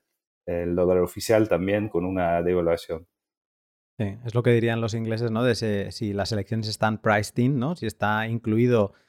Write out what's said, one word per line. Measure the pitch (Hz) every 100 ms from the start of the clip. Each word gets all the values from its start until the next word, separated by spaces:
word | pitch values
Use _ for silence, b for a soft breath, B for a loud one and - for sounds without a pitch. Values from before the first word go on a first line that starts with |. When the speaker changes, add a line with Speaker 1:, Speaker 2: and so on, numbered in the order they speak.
| _ _ _ _ -
Speaker 1:
el | 87 87
dólar | 90 90 90
oficial | 87 - - 110 110
también | 85 92 104 107
con | 85
una | 92 95 87 85
devaluación. | 87 90 85 85 - 82 87 _ _ _ _ _ _ _ _ -
Speaker 2:
Sí, | 101 104
es | 120
lo | 117
que | 120
dirían | 117 113 113
los | 113
ingleses, | 113 113 110 120
¿no? | 110
De | 123
se-, | 107 110 101 98
si | - 107
las | 101 95
elecciones | 107 95 110 107
están | 104 110 107
priced | 110 104 104 -
in, | 123 143
¿no? | 131 175
Si | 113
está | - 104 107 110
incluido | 113 113 110 123 117 101 -